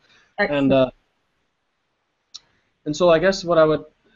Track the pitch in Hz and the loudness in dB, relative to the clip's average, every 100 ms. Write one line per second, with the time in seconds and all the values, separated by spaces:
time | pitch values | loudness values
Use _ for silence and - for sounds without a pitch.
0 | _ _ _ - 202 143 135 135 127 - | _ _ _ -6 -4 -2 0 2 0 -4
1 | _ _ _ _ _ _ _ _ _ _ | _ _ _ _ _ _ _ _ _ _
2 | _ _ _ - _ _ _ _ 151 151 | _ _ _ -20 _ _ _ _ -12 -2
3 | 175 160 185 190 170 165 156 151 - _ | 2 2 0 -2 -2 2 2 0 -6 _
4 | _ | _